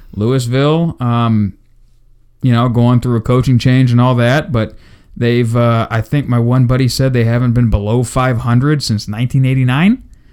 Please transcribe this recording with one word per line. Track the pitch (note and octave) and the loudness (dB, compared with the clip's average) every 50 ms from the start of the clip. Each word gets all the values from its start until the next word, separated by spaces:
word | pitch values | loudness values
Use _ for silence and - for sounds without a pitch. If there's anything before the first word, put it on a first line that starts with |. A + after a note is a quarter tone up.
| - - - | -20 -14 -8
Louisville, | G2 G#2 A#2 C3 C3 A#2+ A#2 B2+ C3+ C#3 D3 D#3 E3 E3+ E3 D#3+ - | -4 -2 -2 -2 -2 -2 -2 -2 0 0 0 0 0 -2 -4 -4 -4
um, | B2 A#2+ A#2+ A#2+ A#2 A#2 A2+ G#2+ G#2 F#2+ - - _ _ _ _ _ _ _ _ _ _ _ _ _ _ _ _ | -4 -2 -2 0 0 0 0 0 -2 -4 -6 -10 _ _ _ _ _ _ _ _ _ _ _ _ _ _ _ _
you | - B2+ | 0 0
know, | A#2+ A#2 A#2+ B2+ | 2 2 2 0
going | A2 A#2+ A#2+ A#2+ B2 A#2+ | 0 2 2 2 2 2
through | - B2+ A#2+ A2+ | 0 0 -2 -2
a | |
coaching | - - B2 B2+ A#2+ C3+ B2+ A#2 | 0 0 0 0 2 2 2 2
change | - C3 B2+ C3 C3 B2 | 2 2 2 4 2 4
and | A#2+ A#2+ | 4 2
all | B2 B2+ B2+ | 2 2 2
that, | A#2+ A#2+ A#2+ C3 D#3 - - | 2 2 2 0 0 -2 -2
but | D3+ B2+ G#2+ - - - - - - - _ - - - | -4 -4 -4 -4 -8 -14 -20 -20 -20 -20 _ -18 -8 -4
they've, | A#2+ A#2+ A#2+ A#2+ B2 A2+ A2+ | -2 0 0 0 0 0 0
uh, | A#2+ A#2+ A#2 A2+ A2+ A2 - | 0 2 2 2 0 -2 -2
I | A#2 A2 | -4 -4
think | G#2+ - - D3 C3+ - | -4 -2 -4 -4 -2 0
my | B2 B2 | 0 0
one | A#2 A#2 B2+ C3 B2+ A#2+ | 0 2 2 2 2 2
buddy | B2+ C3 C3+ B2 | 2 0 0 0
said | - - C3 C3 | 0 0 0 0
they | B2 B2 A2+ | 0 0 0
haven't | A2+ A#2 A#2+ B2+ B2 A#2 | 0 0 0 0 0 2
been | B2 B2 A2 | 2 2 2
below | G#2 G#2+ G2+ G#2 A2+ B2 B2 | 2 0 0 0 -2 -2 -2
five | G#2+ - C3 B2+ B2+ B2+ A2+ | -2 -2 -2 -2 -2 -2 -2
hundred | B2 A#2 A#2+ B2 C3+ D3 D3+ C#3+ - | -2 0 0 2 2 0 0 -2 -2
since | - A2+ G#2+ - - | -4 -4 -4 -6 -8
nineteen | G#2+ G#2+ B2 B2 - C3+ C3 | -6 -6 -4 -2 0 0 0
eighty-nine, | C3 C3 C3 C3 B2 B2+ C#3 E3+ G3+ B3 - - - - - - - | 0 0 0 0 0 0 2 2 2 0 0 -4 -12 -20 -20 -20 -20